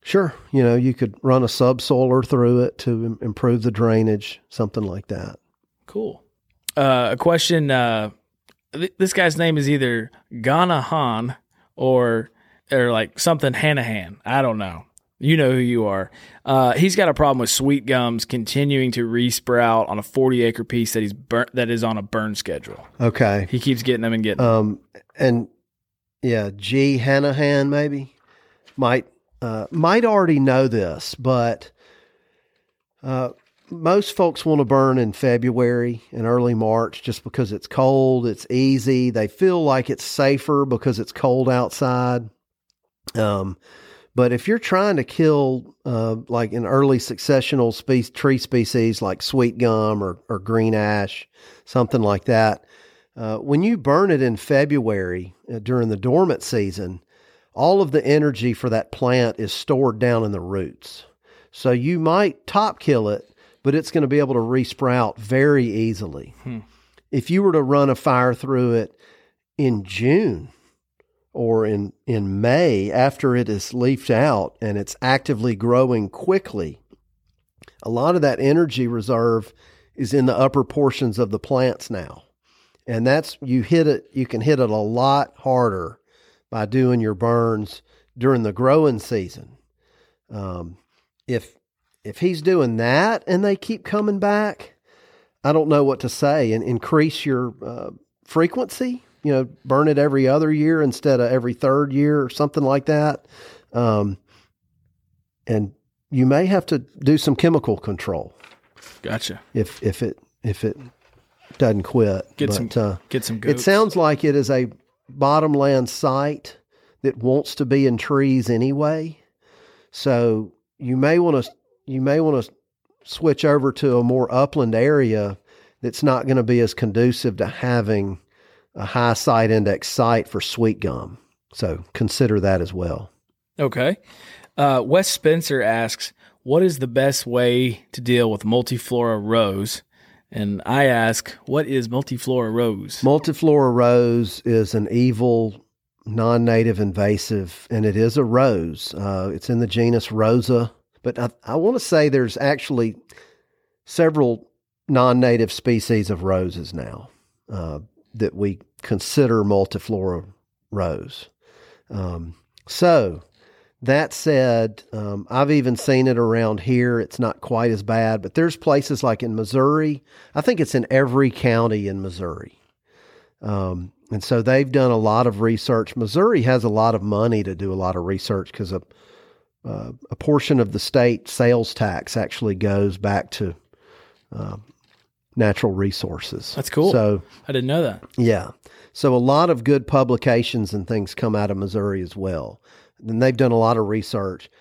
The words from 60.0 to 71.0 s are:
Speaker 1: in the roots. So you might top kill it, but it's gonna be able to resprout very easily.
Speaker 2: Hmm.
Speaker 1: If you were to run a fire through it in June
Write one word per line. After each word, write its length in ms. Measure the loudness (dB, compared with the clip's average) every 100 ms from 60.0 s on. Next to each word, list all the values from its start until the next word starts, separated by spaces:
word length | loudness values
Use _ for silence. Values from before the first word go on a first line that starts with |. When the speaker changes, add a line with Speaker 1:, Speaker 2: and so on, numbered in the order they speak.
| 0 2 0
Speaker 1:
in 60 |
the 60 | -4
roots. 640 | -6 -6 -6 -10 -20 -20 -20 _ _ _ _
So 200 | -4 0
you 280 | 0 0 0
might 460 | 2 2 2 -2 -4
top 320 | 0 0 -2
kill 300 | 0 2 2
it, 200 | -4 -8 _ _ _
but 120 | 0 0
it's 160 | 0
gonna 160 | -2 2
be 120 | 2
able 140 | 2
to 60 | 0
resprout 800 | 0 0 -2 -2 0 2 0 -4
very 480 | -2 2 4 4 2
easily. 680 | 0 -2 -2 -8 -10 -16 -18
Speaker 2:
Hmm. 160 | -14 -14 -16 _ _ _ _
Speaker 1:
If 180 | -6 0
you 140 | 2
were 80 | 4
to 100 | 2
run 280 | 4 4 4
a 60 | 2
fire 380 | 2 2 2
through 420 | 0 -2 0 2 0
it 180 | -2 _ _ _ _ _ _ -2
in 260 | 0 0
June 640 | -4 -2 2 4 2 -4 -10 _ _ _ _ _